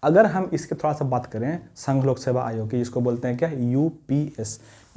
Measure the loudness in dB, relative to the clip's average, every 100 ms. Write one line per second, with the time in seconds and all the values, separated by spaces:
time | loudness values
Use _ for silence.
0 | 6 6 6 4 -2 -4 -4 -4 -2 0
1 | 0 -2 -2 -6 -4 -4 -8 -12 -2 2
2 | 2 0 0 -2 -2 -4 -4 -2 -2 0
3 | 0 0 -2 -2 -2 0 0 2 0 -2
4 | -2 -2 0 -4 -8 -8 -16 -20 -20